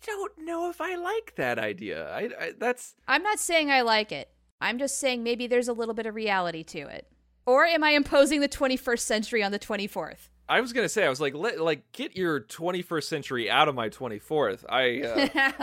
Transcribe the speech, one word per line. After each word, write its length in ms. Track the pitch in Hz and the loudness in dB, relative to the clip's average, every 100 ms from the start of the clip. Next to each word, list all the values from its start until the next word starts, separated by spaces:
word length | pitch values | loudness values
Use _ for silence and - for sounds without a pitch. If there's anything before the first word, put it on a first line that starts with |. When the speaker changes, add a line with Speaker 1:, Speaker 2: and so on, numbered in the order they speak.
| - | -8
Speaker 1:
don't 260 | 415 403 - | -6 -6 -8
know 320 | 320 339 349 | -8 -4 -4
if 100 | 339 | -4
I 140 | 320 359 | -6 -4
like 380 | 349 453 440 - | -4 -4 -6 -4
that 220 | 131 117 | -2 0
idea. 520 | 110 95 101 78 76 | -2 -6 -8 -8 -6
I, 200 | 98 214 - | -6 -6 -6
I, 120 | 165 - | -10 -4
that's 360 | 240 247 - - - | -4 -4 -8 -12 0
Speaker 2:
I'm 140 | 277 | 0
not 160 | 381 427 | 2 -2
saying 320 | - 339 294 | 0 0 4
I 120 | 269 | 2
like 300 | 233 220 208 | 4 2 0
it. 160 | 147 - _ _ _ | -6 -10 _ _ _
I'm 180 | 180 240 | -4 -2
just 200 | 277 - | -4 -2
saying 240 | 269 247 | -2 0
maybe 240 | 233 240 240 | -2 -2 0
there's 220 | 247 247 | 2 2
a 40 | |
little 220 | 233 226 | -2 -4
bit 120 | 226 226 | -4 -6
of 80 | |
reality 480 | 214 214 196 175 165 | -4 0 0 0 -4
to 160 | 165 170 139 | -8 -10 -10
it. 200 | - - _ _ _ - | -12 -16 _ _ _ 4
Or 180 | 262 | 6
am 180 | 339 330 | 6 4
I 80 | 302 | 4
imposing 500 | 294 277 294 277 302 | 4 6 6 6 6
the 80 | 285 | 0
twenty-first 580 | - 269 254 - 233 - | 0 0 0 -2 -2 0
century 360 | 220 214 233 | -2 0 0
on 100 | 202 | 0
the 60 | 202 | -2
twenty-fourth? 720 | - 208 202 196 160 - - _ - | -4 -4 -4 -6 -10 -12 -20 _ 0
Speaker 1:
I 120 | 151 | 2
was 120 | 247 | 2
gonna 160 | 240 190 | 0 0
say, 180 | - 170 | 2 2
I 20 | |
was 120 | 131 | 2
like, 140 | 147 | -2
"Let, 260 | 143 214 165 | -2 -4 0
like, 320 | 165 156 - | 0 0 -4
get 240 | - 285 180 | -10 -8 -4
your 240 | 180 147 | -2 -2
twenty-first 680 | - - 170 180 180 165 143 | -4 -8 -4 -4 -4 -4 -4
century 400 | 156 - 127 107 | -6 -4 -4 2
out 180 | 123 151 | 4 4
of 60 | |
my 140 | 127 113 | 2 -4
twenty-fourth." 760 | - 127 104 - 156 120 95 - | -6 -8 -8 -4 0 0 -2 -2
I, 340 | 120 127 120 | 0 2 0
uh 500 | - - 277 294 269 269 | -2 0 0 2 0 0